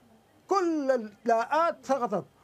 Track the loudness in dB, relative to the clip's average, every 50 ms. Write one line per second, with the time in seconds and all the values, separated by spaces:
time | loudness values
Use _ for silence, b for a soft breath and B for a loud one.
0 | b b _ _ _ _ _ _ _ -2 0 0 0 0 -2 -2 0 0 0 0
1 | -2 -6 -14 -6 0 0 0 2 0 0 0 2 2 2 0 -4 -2 -2 -2 0
2 | 0 -2 -2 -4 -6 -6 b b